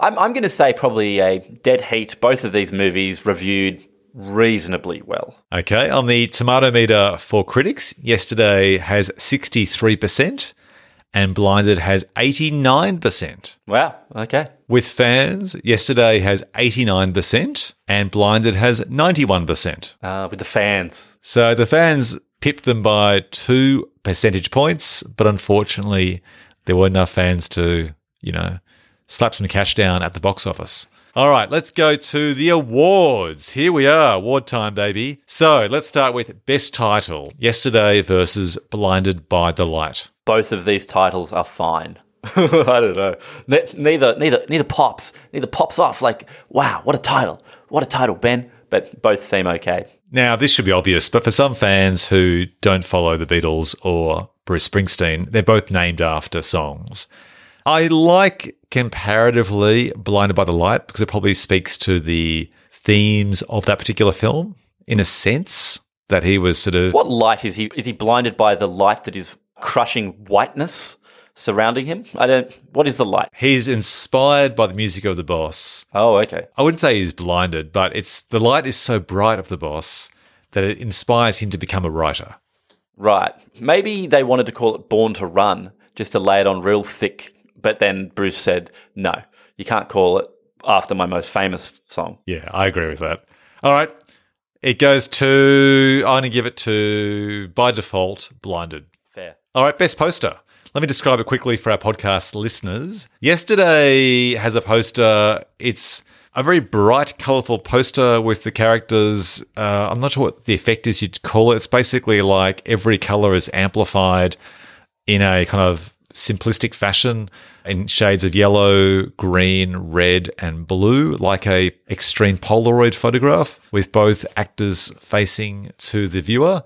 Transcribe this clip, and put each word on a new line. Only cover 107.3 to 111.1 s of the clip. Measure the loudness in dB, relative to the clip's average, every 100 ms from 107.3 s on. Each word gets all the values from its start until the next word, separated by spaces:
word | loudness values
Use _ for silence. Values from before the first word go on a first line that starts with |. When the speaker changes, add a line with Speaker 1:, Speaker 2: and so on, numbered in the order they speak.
| 0 0 -4
Speaker 2:
poster | 0 0 0 2 2 2
with | 2 -2
the | -4
characters. | 0 2 2 2 2 2 0 -2 -2 -4 -6
Uh, | -4 -2 -2
I'm | -2
not | -2
sure | -2
what | -2 -2 -2
the |
effect | -2 0 -2 -2
is | -2
you'd | -4